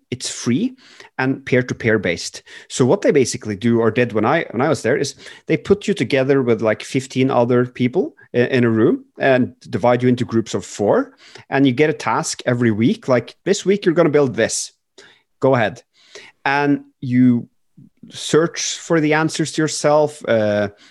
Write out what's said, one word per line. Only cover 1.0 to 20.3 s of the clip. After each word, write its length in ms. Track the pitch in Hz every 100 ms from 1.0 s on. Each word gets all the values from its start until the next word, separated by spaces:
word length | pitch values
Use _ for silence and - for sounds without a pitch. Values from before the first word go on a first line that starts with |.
| - -
and 280 | 131 131 -
peer-to-peer 520 | 127 127 - 117 110
based. 420 | 92 85 - - _ - -
So 160 | -
what 180 | 127 196
they 100 | 277
basically 420 | 151 117 - 107
do 260 | 98 117 117
or 120 | 113
did 220 | 110 120
when 100 | 107
I, 220 | 110 165 -
when 120 | 113
I 60 | 156
was 140 | 131
there 140 | 113 147
is 180 | 135 - - - -
they 100 | 160
put 300 | - 196 -
you 80 |
together 480 | - 120 135 131 139
with, 180 | 120 107
like, 220 | 110 107
fifteen 480 | - 135 127 127 131
other 360 | 120 120 123 123
people 500 | - 123 170 - _ -
i-, 40 | 123
in 260 | 120 127
a 60 | 120
room 340 | 110 123 269 - -
and 360 | 135 127 107 -
divide 420 | 143 117 120 123
you 60 | 123
into 160 | 123
groups 300 | 117 113 110
of 100 | 101
four. 520 | - - 104 208 277 _ - - -
And 180 | 139 139
you 60 |
get 180 | 123 156
a 20 |
task 500 | - 113 127 160 - 127
every 260 | 120 120
week. 340 | 104 127 220 -
Like, 300 | 123 - -
this 200 | 170 190
week, 200 | 180 202
you're 100 | 190
gonna 140 | 160 160
build 260 | 147 135
this. 380 | 101 104 - - _ _ - - _ _ -
Go 160 | 131
ahead. 300 | 127 101 127 _ _ _ - - _
And 400 | 143 143 143 139 - -
you 480 | 131 123 127 120 - _ _ _ - _ -
search 680 | - - 151 165 - - -
for 220 | - 165
the 140 | 151
answers 380 | 151 156 - 156
to 100 | -
yourself. 600 | 156 - 151 151 151 -
Uh, 400 | -